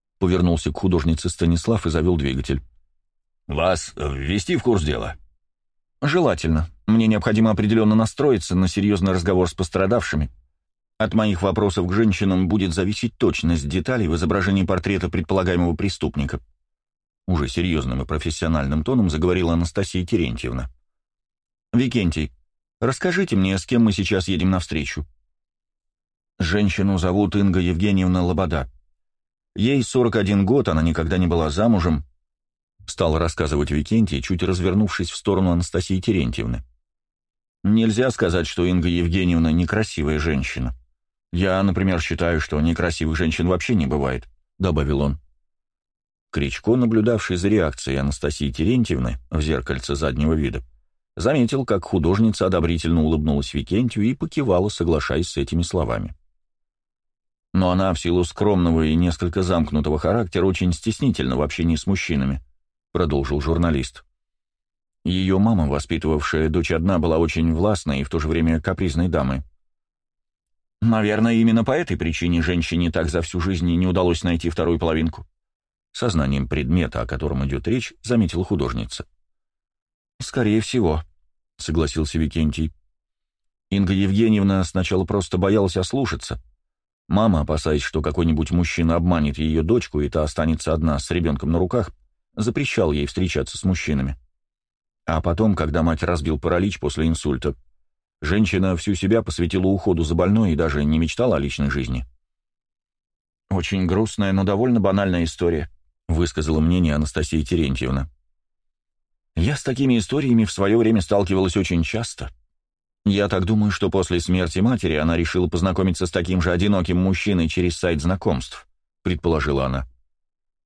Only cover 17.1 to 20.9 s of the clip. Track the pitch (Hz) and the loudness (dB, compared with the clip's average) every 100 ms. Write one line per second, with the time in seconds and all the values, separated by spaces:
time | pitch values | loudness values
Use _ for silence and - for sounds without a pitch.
17.1 | _ - 87 65 - 90 78 64 62 67 | _ -2 -2 0 -2 0 -2 -2 -6 -4
18.1 | 76 82 80 82 80 69 76 80 127 95 | -4 -4 -4 -2 0 0 -2 0 2 2
19.1 | 78 90 90 85 82 87 - 98 92 87 | 2 0 2 2 0 0 -4 -4 -4 -2
20.1 | 107 69 58 62 62 65 - _ | -2 -2 -4 -8 -8 -8 -14 _